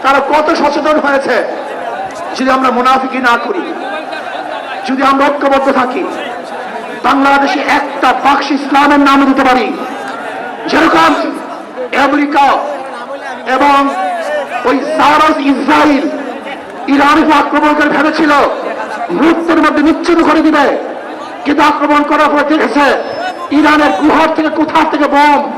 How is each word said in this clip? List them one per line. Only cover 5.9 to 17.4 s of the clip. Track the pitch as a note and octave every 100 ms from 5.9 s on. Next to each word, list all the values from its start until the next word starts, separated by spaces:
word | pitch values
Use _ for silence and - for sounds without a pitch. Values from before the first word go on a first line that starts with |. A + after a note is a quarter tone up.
| - F3 - - - - - - - - -
বাংলাদেশে | A#3+ C4+ C#4 C#4 C#4 D4+ - C#4
একটা | - - C4 B3 C4
বাক্স | C#4 -
ইসলামের | C#4+ - C#4 C#4+ C#4+ C#4
নাম | C#4 C#4
দিতে | - C4
পারি। | B3+ G#3 - - - - - - - - - -
যেরকম | C#4 D#4+ E4 D#4+ D4+ - - - - - - B3 B3 C#4
আমেরিকা | D4 C#4+ D4 C#4 - - - - - - C#4 - B3+ - C4
এবং | C#4+ C#4 C#4 - F#4+ B4 - D4 - - -
ওই | C#4 D4+ D#4
জারজ | C#4 D4+ D#4 D4+ C#4
ইসরায়েল | B3+ C#4 D4+ D4+ C4+ C#4+ - - - - - - - -
ইরানের | C#4 C#4+ D4+ D4+
উপর | D4